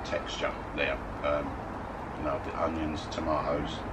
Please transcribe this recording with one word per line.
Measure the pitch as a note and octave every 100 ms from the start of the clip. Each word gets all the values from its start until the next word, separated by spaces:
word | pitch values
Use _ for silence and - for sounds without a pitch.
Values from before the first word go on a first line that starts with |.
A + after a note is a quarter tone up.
texture | - - - - C2+ - -
there, | - C#2 C#2 - -
um, | D2 D2 C#2+ C2 - - - - -
you | -
know, | D2+ C#2
the | E2+ -
onions, | E2 D#2+ D#2 D#2 -
tomatoes | - D#2+ D2+ C#2+ D2 D2+ - -